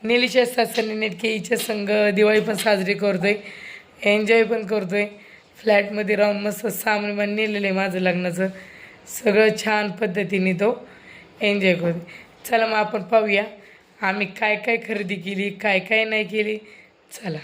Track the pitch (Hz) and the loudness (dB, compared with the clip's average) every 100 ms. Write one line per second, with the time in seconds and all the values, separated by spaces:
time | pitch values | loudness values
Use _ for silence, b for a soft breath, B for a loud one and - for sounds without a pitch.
0 | 214 247 247 254 240 247 226 233 220 214 | 2 2 2 2 2 0 0 0 -2 -2
1 | 214 170 226 220 170 233 226 214 202 208 | -4 -2 -4 -4 -2 -4 -2 -4 0 2
2 | 208 196 214 214 190 202 220 202 185 196 | 2 4 4 4 2 0 2 2 2 0
3 | 202 190 190 208 B B B B B - | 0 2 0 0 B B B B B -4
4 | 208 208 214 226 220 226 202 214 190 202 | 2 2 4 4 4 0 -2 -2 0 -2
5 | 208 - B B B - 220 208 202 208 | -2 -6 B B B -6 4 4 4 -4
6 | 202 202 208 202 208 202 220 190 226 214 | 0 2 2 2 -4 -4 -6 -2 0 0
7 | 208 202 208 208 220 208 202 190 196 185 | 0 -2 -2 0 -2 0 0 0 0 0
8 | 185 175 180 175 190 190 B B B B | 0 0 -2 -2 -4 -4 B B B B
9 | - - 220 208 220 214 220 214 208 - | -16 -2 2 4 4 2 0 0 -2 -2
10 | 214 180 185 196 185 175 208 254 B B | -4 -2 -2 0 0 2 0 -2 B B
11 | B B B - 214 202 190 175 170 170 | B B B -4 0 2 2 2 0 -2
12 | 170 B B - - 233 226 214 208 226 | -8 B B -20 -2 0 2 2 0 -2
13 | 180 226 214 202 214 - B B B _ | 2 2 4 0 0 -8 B B B _
14 | 196 202 202 - 214 208 220 233 - 214 | -2 -2 -4 -2 -2 0 0 -2 -2 -6
15 | 190 190 170 190 202 196 214 190 185 220 | -4 -6 -6 -4 -4 -4 0 0 2 0
16 | 220 220 214 214 214 214 B B B B | 0 -2 -2 -2 -2 -4 B B B B
17 | _ - 202 151 | _ -12 -8 -10